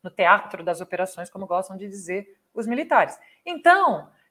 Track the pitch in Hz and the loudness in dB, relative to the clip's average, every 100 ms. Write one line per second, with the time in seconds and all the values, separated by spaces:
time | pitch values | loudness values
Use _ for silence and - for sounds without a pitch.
0 | 185 - 175 196 - 175 170 165 180 175 | -10 2 4 4 2 -8 -6 -6 -6 -6
1 | 185 175 180 190 190 175 185 190 202 202 | -6 -8 -14 -12 -4 -4 -4 -12 -14 -14
2 | 175 185 202 _ _ - 220 247 320 269 | -8 -10 -10 _ _ -10 -6 -4 2 2
3 | 165 - _ _ 339 339 339 381 349 170 | 2 -2 _ _ -12 0 4 6 4 0
4 | - _ _ | -8 _ _